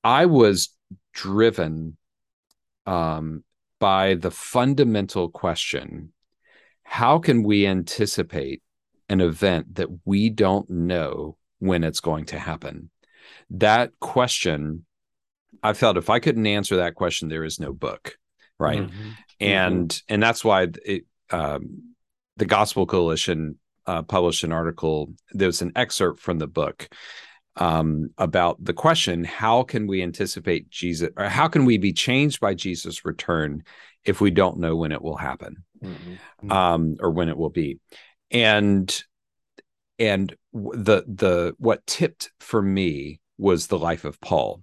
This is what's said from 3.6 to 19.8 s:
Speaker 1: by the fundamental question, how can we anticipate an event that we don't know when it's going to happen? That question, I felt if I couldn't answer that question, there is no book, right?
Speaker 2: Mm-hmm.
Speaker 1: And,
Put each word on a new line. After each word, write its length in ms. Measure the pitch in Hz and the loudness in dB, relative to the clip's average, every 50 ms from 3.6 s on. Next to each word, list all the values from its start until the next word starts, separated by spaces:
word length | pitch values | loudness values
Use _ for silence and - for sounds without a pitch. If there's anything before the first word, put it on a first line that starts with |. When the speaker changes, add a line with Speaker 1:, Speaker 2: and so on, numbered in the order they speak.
| _ _ _ _ | _ _ _ _
Speaker 1:
by 360 | 107 98 95 95 95 95 95 | 2 4 4 4 4 4 2
the 160 | 85 90 87 | 2 0 -4
fundamental 960 | - - - - - 127 123 135 139 135 143 120 110 104 98 90 - 98 87 82 | -6 -6 -16 -2 0 2 4 4 4 4 4 4 4 0 -2 -2 -2 -2 -2 -2
question, 840 | _ - - 90 82 - - - - 67 65 69 76 78 80 - _ _ _ _ _ _ _ _ _ _ _ _ _ _ _ | _ -4 -4 -2 -2 -2 -4 -4 -6 -6 -8 -10 -14 -14 -14 -16 _ _ _ _ _ _ _ _ _ _ _ _ _ _ _
how 360 | - - 113 120 123 147 165 | -10 -4 0 4 4 4 4
can 240 | 160 160 127 117 107 | 4 4 2 4 4
we 240 | 104 104 101 101 | 4 4 4 4
anticipate 920 | 98 95 92 85 - - - 107 101 - - 85 - - 80 67 67 67 - _ _ _ _ _ _ _ _ _ - | 2 2 0 -2 -4 -2 -2 -2 -2 0 -4 -4 -4 -4 -6 -6 -6 -8 -12 _ _ _ _ _ _ _ _ _ -2
an 100 | 101 95 | 2 2
event 560 | 92 85 80 - 101 95 87 82 - - 92 | 2 2 2 2 2 2 2 0 -2 -6 -6
that 140 | - 90 - 92 85 _ | -6 -6 -6 -8 -12 _
we 240 | - 98 101 107 113 | -2 0 2 2 0
don't 400 | 107 107 104 92 95 101 - - | 2 2 2 2 2 0 -2 -4
know 680 | 90 85 85 87 90 85 80 69 - - 76 78 - _ _ _ _ | -4 -2 -2 0 0 -2 -2 -4 -6 -8 -10 -12 -14 _ _ _ _
when 260 | _ 92 95 90 87 82 | _ -2 0 0 0 0
it's 160 | 80 76 - | -2 -4 -4
going 280 | - 85 78 78 76 | -4 -2 -4 -4 -6
to 120 | - 80 73 | -10 -12 -10
happen? 500 | - 82 78 73 - 71 73 78 80 - _ _ _ _ _ _ _ - - - _ _ | -8 -8 -10 -10 -10 -14 -14 -14 -18 -20 _ _ _ _ _ _ _ -20 -20 -20 _ _
That 420 | - 92 107 107 110 117 123 - _ _ | -2 2 4 4 6 4 2 0 _ _
question, 840 | - - - 127 123 120 - - - 90 78 73 76 78 80 85 - _ _ _ _ _ _ _ _ _ _ _ _ _ _ _ | -12 -2 0 0 2 2 0 -2 0 -2 -2 -2 -4 -6 -8 -8 -12 _ _ _ _ _ _ _ _ _ _ _ _ _ _ _
I 120 | - 110 104 | -2 -2 2
felt 240 | - 123 113 95 | 4 4 4 4
if 120 | 90 - - | 2 2 2
I 100 | 110 123 | 2 2
couldn't 280 | - 160 123 113 110 | 2 0 0 2 0
answer 300 | 104 104 104 98 - 101 | 0 0 0 0 0 0
that 180 | 90 87 85 82 | 0 0 -2 -2
question, 320 | - 95 87 - - 82 | -2 -4 -2 -2 -4 -6
there 160 | 78 78 80 80 | -6 -6 -6 -6
is 160 | 78 78 - | -8 -8 -8
no 140 | 78 67 67 | -10 -10 -8
book, 440 | 78 73 62 - - _ - - _ _ _ _ _ _ _ _ | -8 -8 -8 -8 -10 _ -18 -18 _ _ _ _ _ _ _ _
right? 220 | _ 73 73 73 - | _ -2 0 0 -2
Speaker 2:
Mm-hmm. 300 | 95 95 90 101 107 107 110 - _ _ _ _ | -4 -8 -10 -14 -14 -14 -16 -18 _ _ _ _
Speaker 1:
And, 480 | 104 101 98 95 92 90 90 90 | 0 2 4 4 2 2 2 0